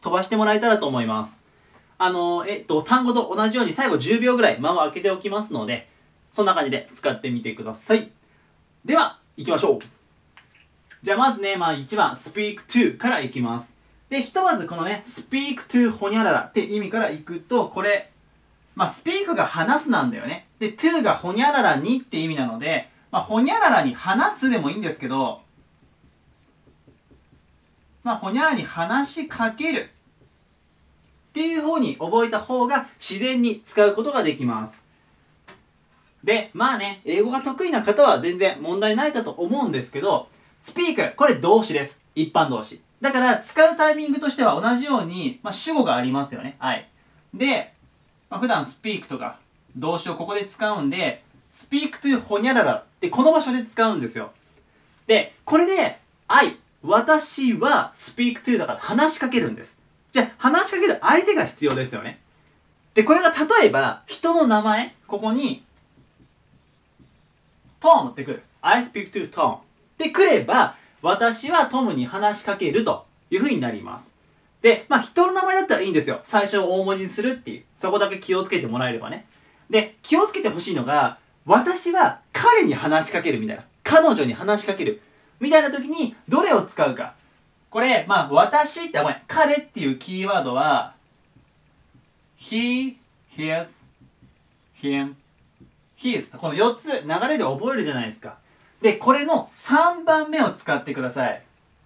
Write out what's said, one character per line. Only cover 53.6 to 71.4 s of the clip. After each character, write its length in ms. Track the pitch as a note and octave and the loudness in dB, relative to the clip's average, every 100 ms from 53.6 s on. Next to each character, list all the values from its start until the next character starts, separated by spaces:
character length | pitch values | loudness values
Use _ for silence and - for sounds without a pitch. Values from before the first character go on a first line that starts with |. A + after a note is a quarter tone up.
使 260 | A3+ - A3+ | -4 0 0
う 60 | F3+ | 0
ん 60 | |
で 80 | A#2+ | -6
す 80 | A2+ | -8
よ。 140 | A2 _ _ _ _ _ _ _ - | -12 _ _ _ _ _ _ _ 2
で、 260 | A3 - _ - | 2 2 _ 2
こ 120 | D#4 | 4
れ 80 | F4 | 4
で、 320 | F#4+ A3+ - _ _ - | 2 0 -4 _ _ 2
I、 300 | B3 C4 - _ _ | 4 4 0 _ _
私 720 | - G#3 A#3+ D#4 - - B3+ | 2 2 4 2 2 -2 0
は 400 | E3+ B3+ C#4+ - - | 2 2 2 0 -10
speak 480 | - - A#3+ A#3+ | -16 -2 -2 -2
to 140 | - A#3 | -2 0
だ 100 | - | 0
か 60 | |
ら 60 | - | -6
話 360 | - A3 D#4 - | -4 2 2 2
し 40 | |
か 100 | C4+ | -2
け 100 | A#3+ | -2
る 100 | A2 | -2
ん 60 | G#2+ | -6
で 80 | |
す。 180 | - _ _ _ _ | -16 _ _ _ _
じ 80 | - | -2
ゃ 40 | |
あ、 80 | A3+ - | -2 0
話 300 | B3+ E4 F#4+ | 2 2 0
し 40 | |
か 80 | F#4+ | 0
け 80 | F4+ | 0
る 100 | - | 2
相 240 | - D#4 G#4 | 4 4 4
手 100 | D#4 | 0
が 100 | - | -2
必 200 | - D3 | -2 -2
要 100 | B2+ | -2
で 100 | B2+ | -4
す 100 | A2 | -8
よ 80 | |
ね。 160 | A2+ - _ _ _ _ _ _ _ | -12 -16 _ _ _ _ _ _ _
で、 100 | - | 2
こ 100 | G#3+ | 6
れ 80 | E4 | 6
が 100 | F4 | 4
例 360 | D#4+ D#4 A4+ C4+ | 2 2 6 6
え 20 | |
ば、 340 | C3+ C3+ - - | 4 0 -4 -12
人 260 | - E4+ | -4 0
の 120 | E4+ C4+ | 2 4
名 160 | G#3+ | 4
前、 340 | G#3+ G#3+ B3+ _ - | 2 0 -2 _ -10
こ 120 | G#3 | -6
こ 120 | A3 | -2
に、 320 | A#3+ C#4+ - _ _ _ _ _ _ _ _ _ _ _ _ _ _ _ _ _ _ _ _ _ _ | -2 -2 -6 _ _ _ _ _ _ _ _ _ _ _ _ _ _ _ _ _ _ _ _ _ _
ト 240 | D#4+ E4 | 6 6
ム 80 | C4 | 4
っ 20 | |
て 120 | - C3+ | -8 -10
く 60 | |
る。 120 | A#2+ - _ | -10 -12 _
I 220 | D#3+ A#3 | 2 2
speak 280 | A#3+ G3+ G3 | 0 -8 -8
to 180 | G3+ F3 | -8 -8
Tom。 300 | - - - _ _ _ - | -2 -2 -2 _ _ _ -6
で、 120 | D#4+ | -4
来 200 | F4 F#4+ | 4 6
れ 140 | B3 | 4
ば、 320 | - A#3+ - - _ _ | 2 2 2 -2 _ _
私 480 | E3 F#3+ A#3 A3+ | 0 2 2 0